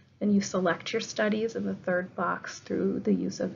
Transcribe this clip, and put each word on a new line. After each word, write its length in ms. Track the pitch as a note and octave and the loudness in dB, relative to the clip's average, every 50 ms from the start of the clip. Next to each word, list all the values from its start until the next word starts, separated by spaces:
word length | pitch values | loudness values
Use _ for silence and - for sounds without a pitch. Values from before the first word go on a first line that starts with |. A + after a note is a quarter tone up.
| _ _ _ - | _ _ _ -2
Then 140 | G3+ G#3 G3+ | 2 4 4
you 80 | G3 | 4
select 500 | G3 - - F#3 F#3 E3+ D#3 - - - | 4 2 0 2 2 2 2 0 -2 -2
your 80 | - A3+ | -2 -2
studies 560 | - - - - G#3+ G#3 G#3+ G#3+ A3+ A3+ - | -2 -2 -2 0 2 2 2 2 0 -2 -2
in 100 | G3 G3+ | -2 -2
the 100 | G3 G3 | -2 -4
third 380 | - - F#3+ F3+ F3+ F#3 - - | -4 -2 0 0 0 -2 -4 -4
box 420 | F3 E3+ F3+ F3+ F3+ - - - - | -4 -2 -2 -2 -4 -6 -10 -12 -12
through 400 | - - G3 F3 F#3+ G3 F#3+ - | -8 -4 -2 0 0 0 0 0
the 140 | - A3 G3 | 2 2 2
use 260 | - - G3 - - | 2 2 -2 -2 -4
of 160 | F#3+ F#3+ - | -4 -4 -4